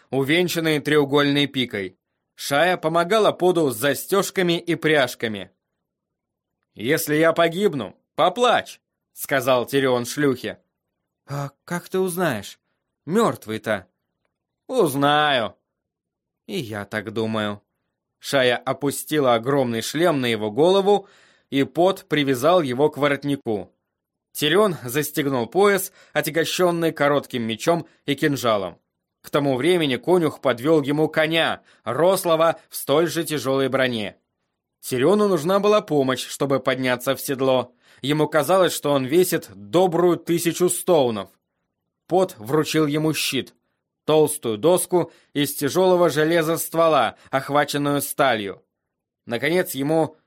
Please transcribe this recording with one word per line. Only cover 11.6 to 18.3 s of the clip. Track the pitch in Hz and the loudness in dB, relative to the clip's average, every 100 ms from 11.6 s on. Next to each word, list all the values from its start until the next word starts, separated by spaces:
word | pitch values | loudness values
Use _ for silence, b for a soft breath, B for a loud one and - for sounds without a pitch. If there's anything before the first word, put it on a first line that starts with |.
как | - 175 - | -10 -10 -6
ты | 185 | -4
узнаешь? | 190 170 175 110 98 - _ _ _ _ - | -4 -2 -2 -2 -8 -18 _ _ _ _ -4
Мёртвый-то». | 202 202 123 104 110 117 101 - _ _ _ _ _ _ _ - | 0 0 -2 -8 -6 -4 -4 -6 _ _ _ _ _ _ _ -6
«Узнаю». | 262 170 135 143 147 151 131 104 - _ _ _ _ _ _ _ _ - | 0 0 2 2 2 2 0 -2 -8 _ _ _ _ _ _ _ _ -12
«И | 196 | -10
я | 113 104 101 | -8 -10 -8
так | 110 101 | -8 -6
думаю». | 107 110 110 104 104 _ _ _ _ _ _ | -4 -4 -4 -4 -8 _ _ _ _ _ _
Шая | - | -2